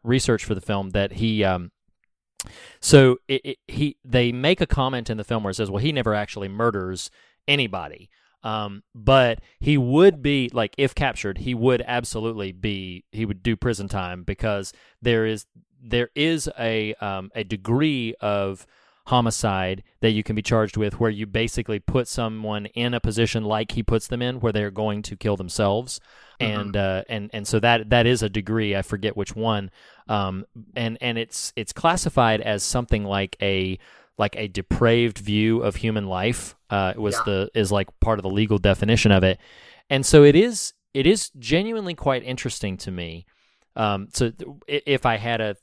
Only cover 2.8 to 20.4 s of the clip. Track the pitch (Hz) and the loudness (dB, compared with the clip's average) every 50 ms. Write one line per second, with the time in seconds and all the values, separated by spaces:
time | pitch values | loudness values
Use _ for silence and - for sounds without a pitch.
2.8 | - - 151 139 135 127 123 - _ - 135 131 - 139 127 - _ - - - | 4 8 10 10 10 8 6 2 _ -4 -6 -6 -6 -8 -12 -12 _ -10 -4 -2
3.8 | 147 143 - _ _ 127 120 127 123 120 117 123 131 160 185 - 165 - - 143 | -2 -2 -4 _ _ -2 0 2 2 2 0 0 0 0 2 2 0 0 0 0
4.8 | 131 131 135 123 113 - 110 107 101 - 120 113 104 98 92 - 110 98 98 101 | 0 -2 -4 -4 -6 -6 -6 -6 -4 -4 -4 -4 -2 -4 -4 -4 -4 -2 -2 -2
5.8 | 113 160 151 135 113 113 107 104 104 - - 107 98 95 98 107 117 117 101 101 | -2 -2 -2 -2 -2 0 -2 -2 -4 -6 -8 -10 -10 -8 -4 -2 0 0 0 -2
6.8 | 92 92 92 90 - - - _ _ _ _ _ _ - 143 143 127 104 95 92 | -4 -6 -8 -8 -10 -12 -16 _ _ _ _ _ _ -2 0 0 0 -2 -6 -8
7.8 | 78 73 - - 95 - _ _ _ _ _ _ - 113 107 107 104 101 98 101 | -10 -10 -14 -18 -20 -20 _ _ _ _ _ _ -6 -4 -4 -4 -4 -6 -8 -12
8.8 | - _ - 117 104 117 135 135 127 120 113 - - _ _ _ - 143 151 139 | -18 _ -20 -2 4 6 6 6 6 4 2 -2 -8 _ _ _ 0 2 2 2
9.8 | 123 123 131 156 185 202 170 143 127 143 143 139 123 117 - 120 110 104 - - | 2 2 6 6 8 6 6 4 0 0 0 0 -2 -2 -2 -2 -2 -2 0 0
10.8 | 139 131 - - 143 131 113 - - 101 92 - - 127 123 113 117 131 123 120 | 0 0 0 0 -2 -2 -2 -4 -6 -6 -6 -4 -4 -4 -2 2 4 4 4 4
11.8 | 120 - 123 120 117 - - 113 110 117 113 104 98 95 92 92 98 107 101 95 | 2 -2 -4 -4 -4 -4 -6 -4 -4 -4 -4 -4 -6 -8 -8 -6 -6 -4 -4 -6
12.8 | 95 92 90 92 - _ - 110 113 101 101 92 - 120 113 - - 123 110 104 | -8 -10 -14 -16 -18 _ -8 -6 -6 -4 -6 -2 -2 -2 -2 0 0 -2 -2 -2
13.8 | 98 95 - 98 90 87 90 90 87 - 98 - - 110 101 98 95 - - _ | -4 -6 -6 -6 -6 -6 -8 -8 -8 -8 -6 -4 -4 -2 -2 -4 -6 -10 -14 _
14.8 | _ _ _ _ 110 120 117 113 110 110 110 104 - _ _ _ _ _ _ 135 | _ _ _ _ -2 0 2 2 0 0 -2 -6 -8 _ _ _ _ _ _ _
15.8 | 127 113 117 120 123 - _ 147 151 165 165 151 - 117 - - 117 113 113 110 | -10 -4 -2 -2 -2 -2 _ 0 0 0 0 -2 -4 -6 -6 -4 -4 -2 -2 -2
16.8 | 107 107 110 - 104 101 98 95 92 98 - 113 104 90 110 98 92 110 117 135 | -2 -4 -6 -6 -6 -6 -6 -8 -10 -10 -10 -10 -8 -8 -8 -6 -2 0 0 2
17.8 | 156 156 143 131 117 110 113 - 104 104 101 101 98 98 95 - - _ _ _ | 2 0 0 -2 -6 -8 -8 -6 -4 -2 -2 0 -2 -4 -6 -8 -14 _ _ _
18.8 | _ _ _ _ _ - 127 123 117 113 - - - 107 98 95 92 92 95 95 | _ _ _ _ _ 0 2 2 2 2 0 0 -2 0 0 0 -2 -4 -4 -6
19.8 | - _ _ _ - 113 107 107 107 - 107 107 | -10 _ _ _ 0 2 2 0 -2 -2 -4 -4